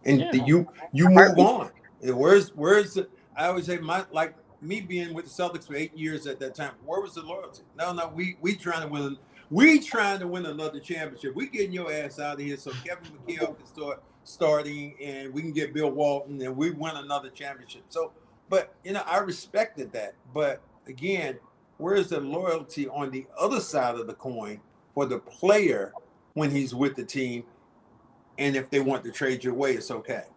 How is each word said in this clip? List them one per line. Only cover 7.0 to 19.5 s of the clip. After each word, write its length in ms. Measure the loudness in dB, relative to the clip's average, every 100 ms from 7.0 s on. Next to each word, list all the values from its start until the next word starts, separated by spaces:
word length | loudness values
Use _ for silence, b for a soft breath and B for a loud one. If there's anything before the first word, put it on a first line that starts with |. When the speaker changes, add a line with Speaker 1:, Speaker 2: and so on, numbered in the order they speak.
Speaker 1:
was 140 | -6 -10
the 60 |
loyalty? 420 | -12 -12 -14 -20 -20 -8
No, 160 | -6
no, 140 | -4 -8 -6
we, 220 | -8 -4
we 140 | -4 -4
trying 260 | -4 -6
to 60 | -6
win, 300 | -6 -6 -8 B B B
we 300 | 6 8 8
trying 400 | 4 0 0 0
to 80 | -4
win 180 | -6 -6
another 340 | -6 -6 -8
championship. 560 | -10 -8 -8 -8 -8 -6
We 120 | -6
getting 260 | -4 -4
your 180 | -4 -6
ass 260 | -6 -8 -8
out 160 | -8 -6
of 40 |
here 180 | -8 -8
so 140 | -10 -12 -10
Kevin 260 | -12 -12 -18 -10
McHale 280 | -6 -6 -6
can 80 | -18
start 340 | -12 -10 -10 -12 _
starting 720 | -20 0 2 2 0 -8 -12 -12
and 320 | -12 -10 -8
we 80 | -8
can 100 | -4
get 220 | -4 -4
Bill 180 | 0 -2
Walton 500 | 2 0 0 -4 -8
and 140 | -8 -2
we 160 | -2
win 240 | -2 -8 -8
another 340 | -6 -6 -6
championship. 540 | -14 -14 -14 -18 -20 -10
So, 240 | -6 -6 -8 _ _ _
but, 240 | 0 0 -12
you 100 | -6
know, 100 | -6 0
I 120 | 0
respected 760 | 0 -6 -4